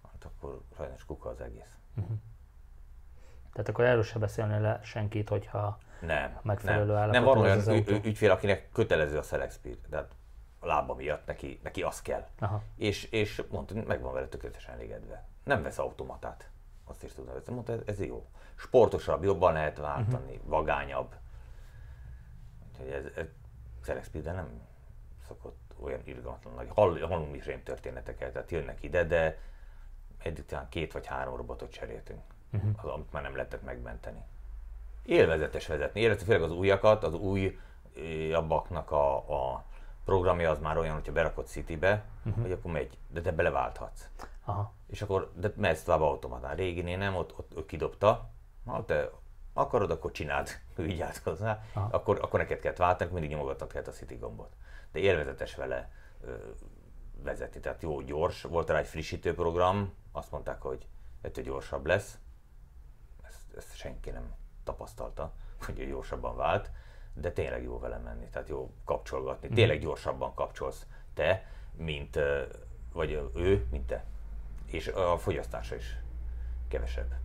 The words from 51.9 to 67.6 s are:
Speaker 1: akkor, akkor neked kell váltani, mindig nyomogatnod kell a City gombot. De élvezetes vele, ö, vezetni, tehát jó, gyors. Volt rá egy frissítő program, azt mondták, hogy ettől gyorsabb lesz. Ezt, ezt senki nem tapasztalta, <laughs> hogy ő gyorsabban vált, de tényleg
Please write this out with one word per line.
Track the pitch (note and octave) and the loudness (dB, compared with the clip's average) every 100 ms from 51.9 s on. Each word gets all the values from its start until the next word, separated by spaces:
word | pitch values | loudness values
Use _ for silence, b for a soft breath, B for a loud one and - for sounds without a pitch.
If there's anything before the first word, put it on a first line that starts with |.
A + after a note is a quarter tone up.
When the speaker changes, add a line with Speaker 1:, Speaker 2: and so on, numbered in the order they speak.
Speaker 1:
akkor, | - - G2+ | 2 4 2
akkor | - G2 | 4 2
neked | E2 D2+ | 2 2
kell | D#2 | 0
váltani, | - F2 F#2 F2 | 4 4 6 2
mindig | F2+ D2+ | 0 -2
nyomogatnod | D2 C#2 C2+ C2+ | -2 -2 -4 -6
kell | C#2+ C2 | -6 -8
a | |
City | - - B1 | -10 -12 -8
gombot. | A#1 A1+ - - B B B | -8 -8 -12 -14 B B B
De | D2+ | 2
élvezetes | G2 F2 C#2 C2+ C2+ - | 4 4 2 -4 -6 -4
vele, | C2 B1 A#1+ b b b | -4 -4 -6 b b b
ö, | A#1+ A#1+ G#1 A1+ - - - - - - | -10 -10 -10 -12 -14 -16 -18 -16 -12 -8
vezetni, | C#2 C2 B1 C#2 | -6 -6 -6 -6
tehát | C2 C2 | -8 -6
jó, | E2 C#2+ | -4 -4
gyors. | C2+ C#2+ E2+ - | -4 0 0 0
Volt | - E2 D#2 | -2 0 4
rá | D#2 | 2
egy | D2 | 2
frissítő | D#2+ D#2 E2 F#2 E2 | -4 -4 -2 0 2
program, | E2+ E2+ F2+ G2 G2 - - | 2 6 6 6 0 -4 -10
azt | - - | -10 -8
mondták, | D2 B1+ C2 | -6 -6 -6
hogy | C2+ B1+ - b b b | -6 -6 -8 b b b
ettől | - - | -8 -6
gyorsabb | B1 C2+ - C#2 C#2+ | -6 -6 -4 -4 2
lesz. | F#2+ - - - - - - - - - - - - | 2 2 -14 -16 -18 -20 -20 -18 -18 -18 -18 -18 -16
Ezt, | - - - - | -16 -16 -14 -14
ezt | - - | -14 -10
senki | - - - | -10 -8 -8
nem | B1 A#1+ - - - | -8 -8 -10 -12 -10
tapasztalta, | - A#1 - - A#1+ - D#2 - - | -8 -8 -10 -8 -8 -6 -8 -8 -12
<laughs> | - - | -10 -8
hogy | - | -6
ő | C2+ | -4
gyorsabban | C2+ B1+ C2 A#1+ A#1+ | -6 -6 -4 -4 0
vált, | C#2+ F#2 - B B B B | 2 2 0 B B B B
de | - E2+ | -4 -4
tényleg | - D2 A#1+ | -2 -2 -2